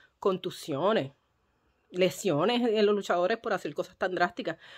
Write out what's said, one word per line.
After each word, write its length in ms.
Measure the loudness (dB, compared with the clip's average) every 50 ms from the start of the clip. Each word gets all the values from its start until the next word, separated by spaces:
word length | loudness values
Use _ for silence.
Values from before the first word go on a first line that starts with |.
| _ _ _ -4
contusiones, 960 | -2 -2 -2 -2 -6 -8 -10 -10 -8 -6 -4 0 0 2 2 0 -2 -4 -8 _ _ _ _ _ _ _ _ _ _ _ _ _ _ _
lesiones 720 | 0 0 2 2 0 -2 -2 0 2 2 2 2 2 2
en 240 | 2 2 2 4 4
los 80 | 4 4
luchadores 460 | 2 0 0 0 2 2 0 0 -2
por 140 | -2 -4 -4
hacer 200 | -4 -4 -6 -6
cosas 240 | -6 -6 -6 -6
tan 160 | -4 -4 -2 0
drásticas. 440 | 0 0 0 -2 -6 -8 -8 -8 -10 -12 -20 -20